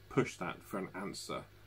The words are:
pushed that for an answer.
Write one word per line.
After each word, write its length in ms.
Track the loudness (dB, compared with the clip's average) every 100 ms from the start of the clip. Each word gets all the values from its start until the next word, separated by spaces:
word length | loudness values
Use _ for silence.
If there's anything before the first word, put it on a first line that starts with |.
| 0
pushed 280 | 6 6 4
that 240 | -2 -2
for 160 | -2 -2
an 100 | -2 -2
answer. 480 | -4 -4 -2 -2 -4 -14